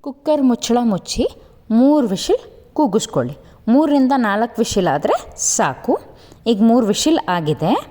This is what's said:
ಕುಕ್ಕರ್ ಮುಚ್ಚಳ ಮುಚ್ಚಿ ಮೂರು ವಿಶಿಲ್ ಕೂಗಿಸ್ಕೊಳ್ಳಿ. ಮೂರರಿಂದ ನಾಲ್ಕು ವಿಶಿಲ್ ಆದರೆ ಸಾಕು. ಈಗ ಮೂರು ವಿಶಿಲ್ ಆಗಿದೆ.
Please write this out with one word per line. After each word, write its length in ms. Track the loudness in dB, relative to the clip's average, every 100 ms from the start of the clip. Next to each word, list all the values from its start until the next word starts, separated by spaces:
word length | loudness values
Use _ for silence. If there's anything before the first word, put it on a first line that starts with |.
| -14
ಕುಕ್ಕರ್ 360 | -8 -2 2 2
ಮುಚ್ಚಳ 280 | 0 0 0 0
ಮುಚ್ಚಿ 340 | -2 -6 -4 -4 -6 -20 -20 _ 2
ಮೂರು 260 | 4 4 2 -2
ವಿಶಿಲ್ 280 | -2 -2 -2 -20 -10 -2
ಕೂಗಿಸ್ಕೊಳ್ಳಿ. 580 | 0 0 -2 -4 -4 -8 -20 -10 0
ಮೂರರಿಂದ 420 | 2 4 2 2 2 0
ನಾಲ್ಕು 300 | -2 -4 -2
ವಿಶಿಲ್ 280 | -2 0 0 -2
ಆದರೆ 220 | -2 -4 -6 -8 -4 -2
ಸಾಕು. 400 | -2 -4 -4 -4 -6 -20 -20 -8 -4
ಈಗ 80 | 2 4
ಮೂರು 120 | 2 0
ವಿಶಿಲ್ 300 | 0 0 0 -2 -4
ಆಗಿದೆ. 360 | -2 -2 -2 -2 -4